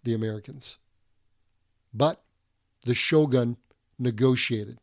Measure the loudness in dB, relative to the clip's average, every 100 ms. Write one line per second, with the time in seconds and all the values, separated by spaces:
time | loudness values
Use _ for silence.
0 | -4 -4 -4 -8 -12 -16 -16 -16 _ _
1 | _ _ _ _ _ _ _ _ _ 0
2 | 0 0 _ _ _ _ _ _ -4 -2
3 | 2 2 4 2 0 -4 _ _ _ _
4 | -4 2 2 2 0 -4 -6 -14